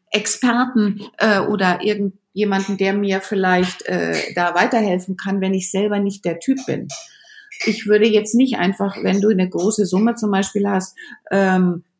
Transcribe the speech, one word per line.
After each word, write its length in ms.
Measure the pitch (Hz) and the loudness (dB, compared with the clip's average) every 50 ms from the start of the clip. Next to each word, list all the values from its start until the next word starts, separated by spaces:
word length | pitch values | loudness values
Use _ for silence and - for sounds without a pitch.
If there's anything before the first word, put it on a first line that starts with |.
| _ _ | _ _
Experten, 920 | - 208 208 - - - 254 247 233 240 254 254 262 226 208 202 196 - - - - | -4 -2 -2 -2 -2 0 0 0 2 2 0 0 0 0 0 0 -2 -4 -8 -14 -4
äh, 220 | - 208 220 208 190 | 0 2 2 2 2
oder 440 | - - 208 202 190 180 175 - - | 2 0 0 0 2 0 0 0 0
irgendjemanden, 960 | 214 214 196 202 196 - _ _ _ _ 190 208 202 196 196 196 202 202 | -2 0 0 -2 -4 -6 _ _ _ _ -2 0 0 0 0 0 -2 -2
der 160 | 190 196 196 196 | 0 0 0 0
mir 280 | 202 202 196 190 196 | 0 0 0 0 -2
vielleicht, 600 | - - 208 196 190 185 180 180 185 185 - - - | -2 -2 -2 0 2 2 2 2 2 0 -2 -8 -6
äh, 500 | - 185 180 170 165 165 156 - - - | -4 -2 -2 -2 -2 -2 -2 -4 -4 -2
da 220 | 180 175 175 165 | -2 -2 0 2
weiterhelfen 600 | 175 214 - 262 226 214 202 180 180 180 - 185 | 2 2 2 2 2 2 2 0 -2 -4 -6 -8
kann, 220 | - - 190 196 196 | -8 -6 -4 -2 -2
wenn 140 | 185 190 190 | 0 0 0
ich 160 | 190 185 - | -2 -2 -2
selber 300 | - 190 208 208 208 202 | -2 -2 0 0 0 0
nicht 260 | 202 202 196 - - | 0 -2 -4 -4 -4
der 140 | 175 - 254 | -6 -6 -4
Typ 260 | - 269 269 269 - | -2 -2 -2 -2 -2
bin. 220 | - 123 110 - 143 - - - - - - - - - - - - - - - | -4 -6 -6 -6 -10 -12 -14 -16 -20 -20 -20 -20 -20 -20 -20 -20 -20 -14 -4 -4
Ich 200 | 220 214 - - | -2 -2 -2 2
würde 200 | 202 214 208 214 | 2 4 4 6
jetzt 260 | 233 214 208 214 - - | 4 4 2 2 2 2
nicht 240 | 240 269 262 233 | 2 2 2 2
einfach, 400 | - 180 190 196 - 202 196 190 - - | 0 0 -2 0 0 -2 -4 -4 -2 0
wenn 180 | 190 190 202 | 0 2 2
du 80 | 196 214 | 2 2
eine 180 | 214 185 185 | 4 2 0
große 380 | 185 185 170 175 214 214 208 202 | 0 0 0 0 0 2 0 0
Summe 300 | 175 185 190 220 233 226 | 0 2 2 2 2 0
zum 160 | 226 220 208 | 0 -2 0
Beispiel 360 | 196 190 202 - - 202 202 | 0 0 0 -2 -2 -2 0
hast, 300 | 202 196 190 185 - - - - - - - _ - | 0 0 -2 -2 -4 -10 -18 -20 -20 -20 -20 _ -2
ähm, 520 | - 196 196 190 185 185 185 180 175 160 - _ _ | 0 2 4 4 4 4 2 2 0 -2 -8 _ _